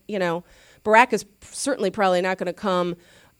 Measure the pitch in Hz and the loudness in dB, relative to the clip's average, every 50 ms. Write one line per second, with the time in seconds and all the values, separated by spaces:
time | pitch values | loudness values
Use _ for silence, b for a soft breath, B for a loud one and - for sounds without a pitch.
0 | _ - 214 196 185 175 170 170 175 b b b b b b b b 214 214 220 | _ -8 -4 -2 -2 -2 -2 -4 -6 b b b b b b b b 4 6 6
1 | 247 254 - 202 - - _ _ - - - - - 277 277 - 220 190 180 220 | 6 4 2 -4 -6 -8 _ _ -20 -18 -12 -8 -4 -4 -4 -2 -2 -4 -2 0
2 | 202 190 185 180 180 185 190 185 190 180 175 - - 208 185 180 180 175 175 175 | 0 2 2 2 0 -2 -4 -4 -6 -8 -8 -6 -4 -2 0 0 -2 -2 -4 -8
3 | b b b b b b b _ | b b b b b b b _